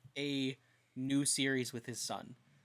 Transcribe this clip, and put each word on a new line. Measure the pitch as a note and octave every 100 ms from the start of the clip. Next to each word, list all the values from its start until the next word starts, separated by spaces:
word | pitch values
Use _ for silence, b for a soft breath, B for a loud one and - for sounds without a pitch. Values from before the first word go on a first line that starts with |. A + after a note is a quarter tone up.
| - C#3
a | C#3+ C#3 C3 C3 _ _ _
new | - C3 C#3 C#3+
series | - C#3 C3 A#2+
with | A#2+ -
his | A2+
son. | - G2+ - - _ -